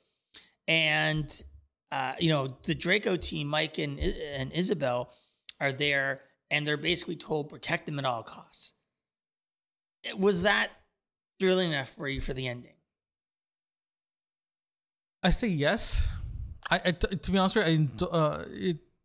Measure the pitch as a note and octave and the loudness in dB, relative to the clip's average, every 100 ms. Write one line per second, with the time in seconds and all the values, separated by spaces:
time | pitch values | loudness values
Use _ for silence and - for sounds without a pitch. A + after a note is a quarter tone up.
0 | _ _ _ - - _ - E3 D#3 D#3 | _ _ _ -20 -20 _ 0 2 4 2
1 | D#3 D#3 D3 - - - _ _ - C3+ | 2 0 -2 -6 -10 -20 _ _ -8 -4
2 | C3 C3 E3 D3+ C3+ B2+ - C3+ E3+ G3+ | -4 0 2 2 0 -4 -6 -2 2 2
3 | G#3 F3+ - D#3+ C#3+ D3+ D#3+ - D3 C#3+ | 2 0 -2 -4 -2 -2 -2 -2 -4 -2
4 | E3+ - D3+ C#3 C3+ D3+ F#3 G3+ C3 B2 | -2 -2 -6 -6 -4 0 0 0 0 -2
5 | A#2+ - _ _ - - C#3 C3 D3 C#3 | -4 -12 _ _ -14 -2 -2 0 0 2
6 | C3+ C3+ - _ - D3 D3 D3 D#3 F3 | 0 -4 -10 _ -4 -2 0 0 0 0
7 | - E3 - D#3 D3 D3 - E3+ E3+ C#3+ | -2 -6 -4 -4 -4 -8 -4 -4 -4 -4
8 | C3+ A#2 - - - - - - _ _ | -2 -2 -6 -16 -14 -10 -10 -10 _ _
9 | _ _ _ _ _ _ _ _ _ _ | _ _ _ _ _ _ _ _ _ _
10 | - A3+ G3 F3 G3 G#3 G#3+ - _ _ | -10 0 2 4 4 4 0 -6 _ _
11 | _ _ _ - F#3+ F#3 F3 C#3+ B2+ - | _ _ _ 0 2 4 2 0 -4 -6
12 | C#3+ C3+ C3+ C3 B2+ A#2+ A#2+ _ _ _ | -6 -2 -4 -2 -4 -6 -10 _ _ _
13 | _ _ _ _ _ _ _ _ _ _ | _ _ _ _ _ _ _ _ _ _
14 | _ _ _ _ _ _ _ _ _ _ | _ _ _ _ _ _ _ _ _ _
15 | _ _ F3+ - A#3 D#3 C#3+ A3+ - - | _ _ 2 4 2 2 2 2 2 4
16 | - - - - - - - F3 F3+ E3+ | 2 0 -8 -8 -10 -8 -2 0 2 0
17 | - F#3 - F#3+ F#3+ A3 E3 D#3+ D3 - | -2 -4 0 2 4 4 4 4 2 0
18 | F#3 E3+ D3+ E2+ - - F#3 D#3 _ _ | 0 2 2 0 -8 -4 -4 -4 _ _